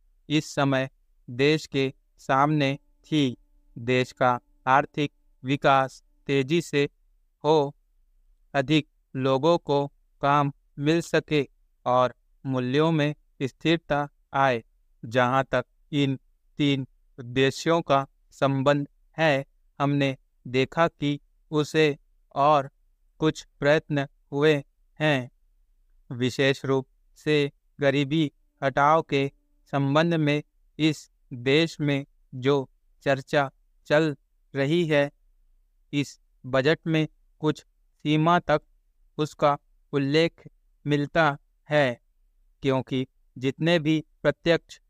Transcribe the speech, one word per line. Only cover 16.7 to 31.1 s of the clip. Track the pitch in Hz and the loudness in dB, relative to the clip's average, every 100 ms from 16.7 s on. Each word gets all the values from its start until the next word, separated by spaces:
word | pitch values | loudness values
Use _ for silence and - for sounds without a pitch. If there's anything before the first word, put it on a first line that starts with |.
| 139 131 _ _ - | -2 -6 _ _ -18
उद्देश्यों | 120 123 135 - 160 170 | -8 0 0 0 -2 -2
का | 165 139 139 _ _ | 2 0 0 _ _
संबंध | - 139 135 135 143 143 _ _ - | -2 -2 2 2 0 -2 _ _ -2
है, | 160 135 139 _ _ - | 0 0 -4 _ _ -4
हमने | 143 143 139 131 _ _ 127 | -2 0 -2 -4 _ _ -4
देखा | 127 131 165 165 | -2 -2 0 -2
कि | - 143 143 _ _ - | -2 -6 -6 _ _ -6
उसे | 151 147 156 151 139 _ _ _ 139 | -4 -2 2 0 0 _ _ _ 0
और | 143 147 135 _ _ _ _ - | 2 2 0 _ _ _ _ -4
कुछ | 156 - - - | -2 -2 -14 -2
प्रयत्न | 139 156 - 147 139 _ _ | 2 2 0 -4 -4 _ _
हुए | 143 156 143 - _ _ - | 0 2 2 -2 _ _ -4
हैं। | 156 135 123 _ _ _ _ _ _ _ - | -2 -2 -4 _ _ _ _ _ _ _ -14
विशेष | 123 127 - 135 139 131 | -4 -4 0 0 0 -2
रूप | 135 135 _ _ _ 156 | -2 -4 _ _ _ -2
से | 151 143 _ _ - | 0 -2 _ _ -2
गरीबी | 139 135 139 160 147 _ _ - | 0 0 0 0 -2 _ _ -6
हटाओ | 139 135 143 160 | -4 2 2 2
के | - 139 139 _ _ _ - | 0 -2 -2 _ _ _ -8
संबंध | 139 139 147 170 165 | -2 0 2 2 2
में | 147 147 - _ _ - | 0 -2 -6 _ _ -2
इस | 156 147 - | -2 -2 -12